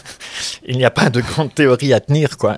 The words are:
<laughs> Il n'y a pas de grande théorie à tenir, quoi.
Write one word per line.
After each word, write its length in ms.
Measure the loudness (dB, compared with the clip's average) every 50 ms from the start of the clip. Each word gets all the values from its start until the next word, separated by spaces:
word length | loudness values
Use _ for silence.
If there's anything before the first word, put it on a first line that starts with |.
| -16 -18 -20 -20 -20
<laughs> 400 | -16 -12 -12 -10 -10 -12 -12 -8
Il 120 | -6 -2 0
n'y 60 | 0
a 40 | 0
pas 200 | 2 2 0 2
de 100 | 2 0
grande 340 | -2 -2 -4 -4 -4 -2 0
théorie 380 | 2 2 4 2 2 2 2 2
à 80 | 2
tenir, 380 | 2 0 0 0 0 0 -2 -2
quoi. 180 | -2 -2 -2